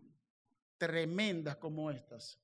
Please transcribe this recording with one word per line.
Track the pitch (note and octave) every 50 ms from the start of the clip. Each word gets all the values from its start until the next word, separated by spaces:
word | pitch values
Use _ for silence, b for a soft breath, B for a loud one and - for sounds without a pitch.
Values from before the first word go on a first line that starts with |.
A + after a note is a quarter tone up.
| - - - _ _ _ _ _ _ _ _ _ _ _ _
tremendas | - E3+ E3 D#3+ E3 E3 E3 E3+ F#3+ G#3+ G#3+ F3+ E3 D#3 D3 D3
como | - - D#3 D3+ D#3 D#3 D#3
estas? | C#3 B2+ - - A#2+ A2+ - - - _